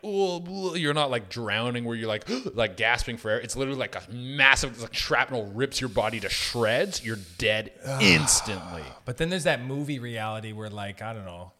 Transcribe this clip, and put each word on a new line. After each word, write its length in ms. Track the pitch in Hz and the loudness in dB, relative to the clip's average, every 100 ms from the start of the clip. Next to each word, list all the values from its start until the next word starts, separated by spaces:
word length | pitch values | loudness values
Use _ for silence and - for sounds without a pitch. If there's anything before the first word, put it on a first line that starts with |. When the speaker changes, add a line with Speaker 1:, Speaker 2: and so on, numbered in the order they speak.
Speaker 1:
"Oh," 720 | 214 196 190 175 175 190 185 170 | -4 0 0 0 -6 -6 -4 0
you're 180 | 151 | 2
not, 160 | 147 143 | 2 2
like, 200 | 120 95 | 0 -4
drowning 560 | 120 110 104 120 120 120 | -6 -2 0 0 -2 -4
where 100 | 117 | -4
you're, 140 | 113 | -2
like, 160 | 107 - 254 | -2 -2 -4
<gasps> 140 | 247 | -4
like, 220 | 113 107 90 | 0 0 2
gasping 400 | 113 117 - 117 | 2 2 -2 -4
for 160 | 110 | -2
air. 80 | 110 | -2
It's 160 | 123 123 | -2 -4
literally 240 | 135 131 | -2 -2
like 160 | 117 98 | -4 -8
a 80 | - | -10
massive, 680 | 120 127 139 135 135 135 113 | -10 -4 6 8 8 4 -4
like, 120 | 113 | -6
shrapnel 520 | - - 131 131 127 101 | -4 2 2 2 -2 -4
rips 340 | 104 135 - | -2 -2 -2
your 100 | 131 | -2
body 300 | 101 110 113 | 0 0 0
to 100 | 95 | -2
shreds. 760 | - - 120 110 123 196 - | -2 -2 2 4 4 2 -2
You're 140 | 113 107 85 87 | -4 -6 -8 0
dead 340 | 110 107 107 - - | 2 2 -2 -8 -4
Speaker 2:
<sighs> 140 | 110 | 4
Speaker 1:
instantly. 800 | 104 82 76 - - 95 87 85 73 - - | 6 6 6 2 2 -4 -6 -10 -10 -10 -8
Speaker 2:
But 100 | 117 | -2
then 120 | 165 | -2
there's 160 | 185 156 | 0 2
that 180 | 131 | 0
movie 340 | 127 139 147 139 | -2 -4 -4 -4
reality 540 | 120 113 110 110 110 | -6 -4 -4 -4 -6
where, 180 | 107 107 | -8 -8
like, 320 | 104 101 98 | -8 -8 -8
I 120 | 110 | -10
don't 100 | 113 95 | -8 -10
know, 280 | 87 92 | -12 -14